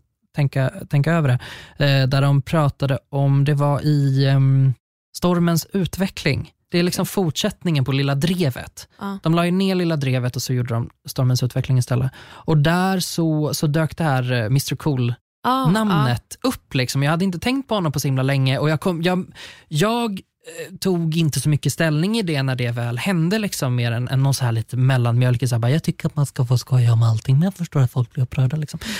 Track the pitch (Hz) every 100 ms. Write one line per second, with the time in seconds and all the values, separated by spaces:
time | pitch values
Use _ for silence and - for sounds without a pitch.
0 | _ _ _ - 139 135 135 190 - 143
1 | 147 170 143 123 - - - - 143 139
2 | 131 139 139 143 - 165 139 - 135 131
3 | - 139 139 139 143 143 143 143 151 147
4 | 139 135 135 135 135 135 135 120 _ _
5 | _ - 180 175 170 165 - 202 165 175
6 | 190 - 156 131 - _ - 170 175 -
7 | 175 - 170 - 208 - 175 147 127 135
8 | 139 139 160 185 147 - - - - -
9 | 202 196 160 170 175 185 190 185 170 156
10 | 135 127 123 123 - 127 120 117 120 _
11 | - - 127 127 123 135 - 127 - 127
12 | 131 - - - - 156 151 180 185 190
13 | - - 165 151 147 - 156 160 156 -
14 | 160 131 123 123 107 139 - 135 156 131
15 | 120 120 _ _ 233 262 262 214 208 170
16 | 127 120 - - 165 - _ 135 123 135
17 | 143 165 190 170 247 269 - 214 160 143
18 | 147 131 131 135 131 135 147 156 196 165
19 | 175 185 - - - - - 151 214 240
20 | 233 190 - _ 160 165 160 190 190 175
21 | 160 165 160 131 151 147 143 - 165 151
22 | 190 226 170 143 135 123 120 117 120 120
23 | 196 175 165 220 202 - 135 123 120 117
24 | 123 131 139 131 123 113 - 123 131 127
25 | 120 120 127 120 127 120 120 160 - -
26 | 160 - 139 - 123 123 - 127 117 113
27 | 113 110 - 135 190 196 170 147 127 131
28 | 120 - 123 - 127 156 147 160 226